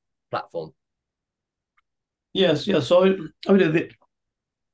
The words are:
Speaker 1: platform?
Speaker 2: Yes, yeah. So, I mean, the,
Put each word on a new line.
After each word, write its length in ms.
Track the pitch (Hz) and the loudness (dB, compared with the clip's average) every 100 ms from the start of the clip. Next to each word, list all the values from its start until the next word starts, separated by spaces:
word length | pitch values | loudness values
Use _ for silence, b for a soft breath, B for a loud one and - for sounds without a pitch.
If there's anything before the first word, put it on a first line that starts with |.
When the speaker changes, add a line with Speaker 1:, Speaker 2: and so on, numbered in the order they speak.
| _ _ - | _ _ -12
Speaker 1:
platform? 420 | - - 85 80 _ _ _ _ _ _ _ _ _ _ _ _ _ _ _ _ | -10 -10 -12 -14 _ _ _ _ _ _ _ _ _ _ _ _ _ _ _ _
Speaker 2:
Yes, 320 | 185 180 151 - | -2 0 0 -2
yeah. 140 | 156 | -2
So, 240 | 135 175 | 2 2
I 480 | 190 190 - - - | 2 0 -6 -10 0
mean, 200 | 196 170 | 2 4
the, 200 | 156 - - _ _ _ _ _ _ _ | 0 -4 -12 _ _ _ _ _ _ _